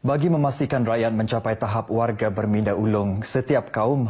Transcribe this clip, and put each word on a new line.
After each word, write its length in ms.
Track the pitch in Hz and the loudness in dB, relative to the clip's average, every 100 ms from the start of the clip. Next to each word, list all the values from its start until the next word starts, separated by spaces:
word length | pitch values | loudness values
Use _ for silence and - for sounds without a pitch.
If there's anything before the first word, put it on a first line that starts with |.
Bagi 240 | 135 143 165 | 0 0 2
memastikan 560 | 160 143 127 143 135 | 2 0 0 -2 0
rakyat 320 | 113 117 113 110 | 0 0 0 0
mencapai 400 | 110 117 113 110 | 0 -2 -2 -2
tahap 320 | 110 110 - | -2 -2 -2
warga 400 | 113 117 107 110 | 0 0 0 -2
berminda 480 | 101 107 104 104 98 | 0 0 2 2 0
ulung, 480 | 110 107 101 98 | 2 2 0 -2
setiap 480 | 113 131 123 139 - | -2 -2 2 0 0
kaum 320 | - 110 143 | -2 0 2